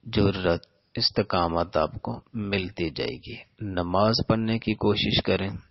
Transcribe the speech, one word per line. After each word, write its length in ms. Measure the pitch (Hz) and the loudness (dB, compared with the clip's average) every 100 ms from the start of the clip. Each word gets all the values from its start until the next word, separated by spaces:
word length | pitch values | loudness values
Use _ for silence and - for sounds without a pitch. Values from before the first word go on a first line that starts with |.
جرت، 600 | - 110 101 95 90 85 - _ _ - | -2 2 2 2 0 0 -2 _ _ -2
استقامت 800 | - - 101 95 85 82 85 - | -2 0 0 2 2 0 0 0
آپ 240 | 80 - | 0 -2
کو 180 | - 117 - | -8 -10 -10
ملتی 560 | 117 101 98 90 - 85 | -8 -4 -2 -4 -4 -6
جائے 260 | - 120 120 - | -4 -6 -6 -12
گی۔ 100 | 90 - _ 107 | -16 -18 _ -6
نماز 420 | 92 87 92 107 117 - | -4 0 4 4 2 0
پڑھنے 300 | 113 113 113 | 0 0 -2
کی 140 | - 107 | -2 0
کوشش 460 | 104 104 107 107 - | 2 2 2 0 2
کریں۔ 240 | 95 98 104 - | 0 -2 -8 -14